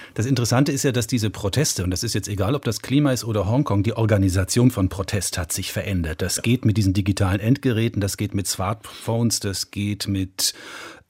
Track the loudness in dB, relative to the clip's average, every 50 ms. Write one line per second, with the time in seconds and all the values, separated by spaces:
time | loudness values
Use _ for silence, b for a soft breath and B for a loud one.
0 | B B B -4 0 0 2 0 2 2 2 2 2 2 0 0 0 0 0 0
1 | 0 0 0 0 0 -2 -2 -2 -4 -2 0 2 0 0 0 -2 -2 -2 -2 -2
2 | -2 -2 -2 -2 -4 -2 -2 -2 0 0 0 0 -2 -4 -4 -4 -4 0 2 2
3 | 4 2 2 0 -2 -2 0 0 2 2 2 2 2 2 2 2 2 2 2 2
4 | 2 4 4 4 4 4 2 2 0 2 2 4 4 4 4 4 0 0 0 -2
5 | -4 -2 -2 -2 -2 -2 -4 -4 -4 -4 -4 -6 -6 -4 -4 -4 -4 -2 -2 0
6 | 0 -2 -2 -2 -4 -4 -2 -2 0 2 0 4 4 2 4 4 4 4 2 2
7 | 2 0 2 2 2 2 2 0 2 2 0 2 2 0 2 2 0 0 0 -2
8 | -2 -2 -2 -4 -4 -4 -2 -4 -4 -4 -4 -4 -2 -4 -4 -6 -8 -16 -18 -10
9 | -4 -2 0 0 2 0 0 0 -2 -4 -4 -4 -8 -8 -6 -4 -4 -4 -4 -4
10 | -2 -2 -2 -2 -2 -4 -4 -4 -4 -4 B B B B B B B B B B
11 | B _